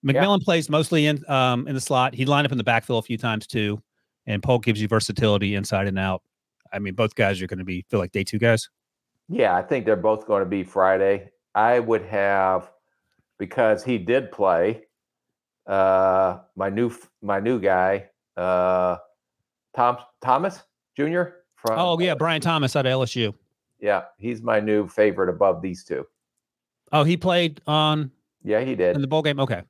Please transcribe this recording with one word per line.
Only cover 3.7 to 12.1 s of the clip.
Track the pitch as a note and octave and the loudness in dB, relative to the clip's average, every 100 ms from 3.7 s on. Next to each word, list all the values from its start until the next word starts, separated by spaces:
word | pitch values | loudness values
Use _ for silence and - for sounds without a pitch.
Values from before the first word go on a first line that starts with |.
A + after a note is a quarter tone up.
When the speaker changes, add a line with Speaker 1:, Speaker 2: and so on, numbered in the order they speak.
| G#2 _ _ _ _ - | -4 _ _ _ _ -6
Speaker 2:
And | G#2 | -4
Polk | A2 B2 | 2 0
gives | A2+ G#2 | 2 0
you | G#2+ | 2
versatility | A2 - G2+ A2 G#2 G2 G2+ | 0 0 0 2 2 0 -2
inside | G2 G2 G2+ | -2 -2 -2
and | F#2+ | -2
out. | F#2+ F#2 _ _ _ _ _ | -2 -4 _ _ _ _ _
I | G2 | -8
mean, | G2+ | -8
both | F#2 A2 | -2 -2
guys | - G2+ F#2+ | 0 0 0
are | F#2 | -6
gonna | F#2 | -8
be, | F#2 F2+ - | -8 -8 -4
feel | G#2+ | -4
like | F2 | -2
day | G#2 | -4
two | G2 G#2+ | -4 0
guys. | A#2 A2 - _ _ _ _ _ _ | 2 2 -2 _ _ _ _ _ _
Speaker 1:
Yeah, | F#3+ A2 | 0 2
I | F2+ | 2
think | F#2 C#3 | 0 -2
they're | G#2 G#2 | 0 2
both | A2 G#2+ - | 2 0 0
gonna | G2+ F#2 | -2 0
be | G2 | -4
Friday. | F#2 G2 F#2+ F#2+ G2 G2 G2 _ _ | -4 0 2 4 2 0 -4 _ _
I | G2+ A2+ B2 | 0 2 2
would | A2+ A2+ | 2 -2
have, | F#2+ | -2